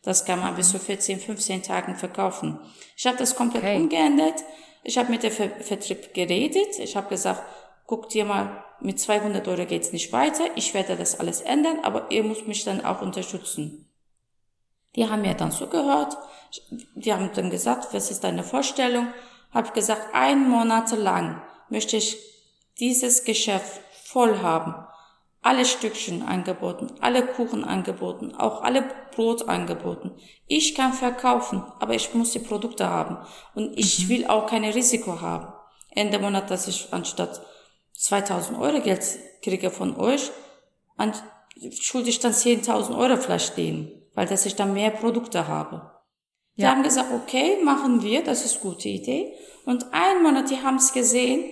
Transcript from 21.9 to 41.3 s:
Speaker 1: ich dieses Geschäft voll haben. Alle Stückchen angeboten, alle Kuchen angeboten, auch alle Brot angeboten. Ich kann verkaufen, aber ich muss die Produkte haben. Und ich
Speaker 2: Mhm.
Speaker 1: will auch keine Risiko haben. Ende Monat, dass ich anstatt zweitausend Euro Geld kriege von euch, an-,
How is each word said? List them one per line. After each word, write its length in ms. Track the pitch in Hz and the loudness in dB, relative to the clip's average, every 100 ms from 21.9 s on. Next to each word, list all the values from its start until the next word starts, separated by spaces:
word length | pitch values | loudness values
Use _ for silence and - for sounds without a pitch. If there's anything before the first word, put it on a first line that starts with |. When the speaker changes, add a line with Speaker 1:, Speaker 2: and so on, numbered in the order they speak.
| 220 | 0
Speaker 1:
ich 200 | 214 - - - _ _ _ - | 0 -4 -14 -20 _ _ _ -2
dieses 440 | 240 247 247 240 | 2 2 4 4
Geschäft 580 | - 214 - 190 - - - - - | 4 0 2 0 -2 -14 -18 -20 -2
voll 340 | 254 233 196 | 4 6 4
haben. 340 | 175 160 165 - - - - _ _ _ | 2 0 -2 -10 -16 -20 -20 _ _ _
Alle 220 | 247 262 | 4 4
Stückchen 600 | 254 - 220 - - 175 | 4 0 -4 -4 -6 -6
angeboten, 640 | - 185 180 180 180 180 - - | -2 -2 -2 -4 -6 -6 -10 0
alle 240 | 247 247 247 | 2 4 2
Kuchen 380 | - 233 208 | 0 -2 -2
angeboten, 720 | - 190 185 180 90 - - - | -2 -2 -2 -4 -6 -6 -10 0
auch 280 | 226 - | 0 2
alle 200 | 208 262 269 - - | 2 2 0 -8 -10
Brot 340 | - 226 233 - | -2 0 0 -2
angeboten. 680 | 180 170 170 180 175 185 - - - - | -2 -2 -4 -6 -6 -10 -12 -20 -20 -2
Ich 260 | 311 311 - | 0 2 2
kann 160 | 262 | 0
verkaufen, 720 | 254 247 247 254 240 - 190 - - | 2 -2 2 2 2 0 -4 -6 -6
aber 140 | 214 | -2
ich 200 | 226 - | -2 0
muss 180 | 233 233 | 0 0
die 80 | 233 | -2
Produkte 500 | 226 208 233 - 180 | -4 -4 -4 -2 -2
haben. 280 | 175 151 170 - - - | 0 -2 -6 -12 -20 -12
Und 240 | - 214 - | -6 -4 0
ich 220 | 202 - | 2 2
Speaker 2:
Mhm. 60 | 185 | 2
Speaker 1:
will 180 | 247 - | 2 4
auch 200 | 214 220 | 2 4
keine 260 | 220 214 | 0 2
Risiko 480 | 220 240 233 190 170 | 2 4 2 -2 -4
haben. 320 | 170 165 - - - _ - | -4 -6 -8 -18 -20 _ -6
Ende 280 | - 208 202 | -2 0 0
Monat, 300 | 202 196 196 | 0 -2 -2
dass 180 | 185 190 | -4 -2
ich 240 | 180 - | -6 -6
anstatt 500 | 90 82 - 175 - - - _ _ _ | -6 -6 -4 -6 -6 -16 -20 _ _ _
zweitausend 680 | - - 202 196 180 170 240 | -4 0 0 0 -4 -4 -2
Euro 220 | 285 294 | 0 2
Geld 240 | 220 185 - - - - | 2 0 -2 -6 -14 -8
kriege 260 | - 185 185 | -4 -2 -2
von 280 | - 185 - | -2 -4 0
euch, 340 | 202 277 - - - - _ _ _ - | 2 2 -2 -10 -20 -20 _ _ _ -4
an-, 160 | 214 214 - | -4 -4 -14